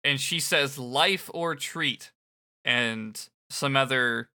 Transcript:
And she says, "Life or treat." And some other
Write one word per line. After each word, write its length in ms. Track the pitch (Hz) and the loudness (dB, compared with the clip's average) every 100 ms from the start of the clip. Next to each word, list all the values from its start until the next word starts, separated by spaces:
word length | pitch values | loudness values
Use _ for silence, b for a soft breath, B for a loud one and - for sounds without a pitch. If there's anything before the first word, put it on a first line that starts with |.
And 160 | 143 139 | 0 0
she 220 | - 170 | -2 -2
says, 360 | - 160 139 139 | 2 2 2 -2
"Life 520 | 123 135 180 190 - | -2 2 2 2 -4
or 220 | 170 165 | -4 -4
treat." 560 | 147 - 165 151 - - _ _ _ _ _ | -4 -6 -2 -2 -2 -12 _ _ _ _ _
And 640 | 123 123 117 113 110 107 - _ _ | 0 2 2 -2 -8 -12 -18 _ _
some 280 | - 143 135 | -4 2 2
other 520 | 131 131 120 117 117 | 4 2 2 0 -6